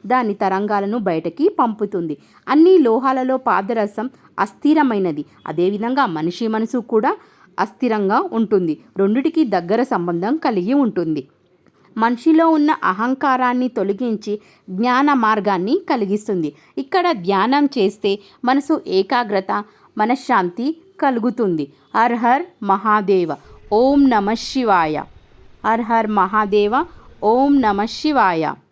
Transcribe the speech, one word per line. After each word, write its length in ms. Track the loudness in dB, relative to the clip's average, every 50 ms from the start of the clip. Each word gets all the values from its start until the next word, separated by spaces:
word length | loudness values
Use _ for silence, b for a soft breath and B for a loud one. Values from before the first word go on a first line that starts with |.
| -2
దాని 280 | 0 0 0 0 -2 -4
తరంగాలను 640 | -2 -2 -2 0 -2 -2 -2 -2 -2 -2 -2 -4
బయటకి 520 | -2 -2 -2 -2 -2 -4 -6 -4 0 -2 0
పంపుతుంది. 680 | 2 0 0 0 0 -4 -6 -4 -4 -6 -6 -6 -8 b b b b b b
అన్ని 300 | 0 4 6 6 8 8
లోహాలలో 600 | 6 6 4 2 2 2 0 0 0 0 0 -2
పాదరసం 720 | 0 0 0 0 0 0 -2 -2 -2 -2 -2 -4 -8 -8 -8 b b b b b -4
అస్థిరమైనది. 880 | -4 -4 -4 _ 0 2 4 4 2 2 0 0 -2 -2 -2 -4 -8 b b b b
అదేవిధంగా 580 | -8 -2 0 0 0 0 -2 -4 -4 -2 -2 -2
మనిషి 420 | -2 -2 -4 -4 -4 -4 -4 -4
మనసు 300 | -4 -2 -2 -4 -2 -4
కూడా 400 | -6 -4 0 -2 0 0 0 -4 b b b b b b b _ -6
అస్థిరంగా 640 | -6 -6 -4 _ -2 -2 0 0 0 0 0 0 -2 -2
ఉంటుంది. 520 | -2 -2 0 2 0 0 0 0 -4 B B B B
రెండిటికి 460 | -2 0 0 0 0 -2 -2 0 0 0
దగ్గర 400 | 0 0 -2 0 0 -2 -2 0
సంబంధం 540 | 0 -2 -2 -2 -2 -4 -2 -2 -2 -2
కలిగి 360 | -2 -2 -2 -2 0 -2 0 2
ఉంటుంది. 540 | 2 2 0 0 -2 -4 -2 -4 -4 -6 _ _ _ _ _ _ _ _ b b b b b b
మనిషిలో 520 | -2 0 0 0 0 2 4 4 4 4 4
ఉన్న 260 | 4 2 2 2 0 0 0
అహంకారాన్ని 840 | -2 -2 0 -2 -2 -2 0 0 0 0 0 0 0 0 0 -2
తొలగించి 720 | -2 -2 -4 -2 -2 -2 -4 -4 -4 -4 -6 -4 -8 -8 -8 b b b b b -12
జ్ఞాన 440 | -6 -2 0 2 2 4 4 2 2
మార్గాన్ని 680 | 2 2 2 0 2 0 0 0 0 0 0 -2 -2 0 -2
కలిగిస్తుంది. 640 | -2 -2 0 -2 -2 -2 -2 -4 -4 -2 -2 -4 b b b b b
ఇక్కడ 340 | -12 -8 -2 -2 0 0 0
ధ్యానం 540 | -2 -2 -2 -2 0 0 2 2 2 2 0
చేస్తే 540 | 0 0 0 0 0 -2 -2 -4 -4 -4 -4 B B B B B
మనసు 360 | 0 0 0 0 0 -2 -2 -2
ఏకాగ్రత, 760 | -2 0 0 0 2 0 -2 -2 0 -2 -2 -2 -2 -4 -6 -6 b b b b b b
మనశ్శాంతి 840 | -2 0 0 -2 -4 -2 0 0 2 0 0 -4 -4 -4 -4 -6 -6 _ -20 _ -2
కలుగుతుంది. 720 | -2 0 0 0 -2 -2 -2 0 -2 -2 0 -2 -4 -8 b b b b 0
హర్ 180 | 0 0 2 0
హర్ 300 | 0 2 2 2 0 -2 -8 _ _ -2
మహాదేవ. 720 | -2 -2 0 2 0 0 2 2 2 2 2 2 -2 -6 b b b b b b -2 0
ఓం 360 | 2 4 4 4 4 4 4
నమ 240 | 4 2 0 0 -4
శివాయ. 680 | -4 -6 -6 -4 -2 2 2 2 2 2 0 -2 -6 -8 -10 -20 -20 _ _ _ -20 -20 -20 -20 _ -2
హర్ 160 | -2 -2 -2
హర్ 260 | -2 0 0 0 0
మహాదేవ. 760 | 0 0 0 0 0 0 -2 -2 2 0 0 2 2 0 -2 -2 B B B B B -14 -2 0
ఓం 380 | 0 2 2 2 4 2 2
నమ 240 | 2 2 0 0 -4
శివాయ. 680 | -6 -6 -4 -4 0 0 2 2 2 0 0 -2 -4 -6 -8 _ _